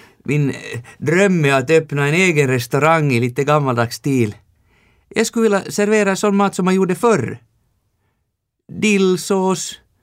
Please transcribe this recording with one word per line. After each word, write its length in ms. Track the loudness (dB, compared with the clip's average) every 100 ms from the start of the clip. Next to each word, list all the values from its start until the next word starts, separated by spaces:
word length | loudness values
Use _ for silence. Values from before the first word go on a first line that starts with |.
| -20 _
Min, 260 | -4 -2 -2
eh, 300 | -4 -10 -14 -14 -8
dröm 480 | -2 2 2 2 2
är 80 |
att 160 | 2 2
öppna 380 | 2 2 -2 0
en 60 |
egen 340 | 2 2 2 2
restaurang 640 | 0 -2 0 2 2 2
i 80 | 0
lite 240 | 0 -2
gammaldags 520 | 0 0 0 -2 -2 -4
stil. 400 | -2 0 -2 -4 _ _ _ _ _ _ _ -4
Jag 120 | -2
skulle 160 | 0
vilja 280 | 0 0 -2
servera 440 | -2 0 0 0 0
sån 200 | 0 0
mat 200 | 0 -2
som 100 | 0
man 100 | 0
gjorde 200 | 0 0
förr. 480 | 0 0 -2 -10 _ _ _ _ _ _ _ _ _ _ _ _ -18
Dillsås, 1080 | -4 0 2 2 0 -2 -2 0 -2 -6 -14 _ _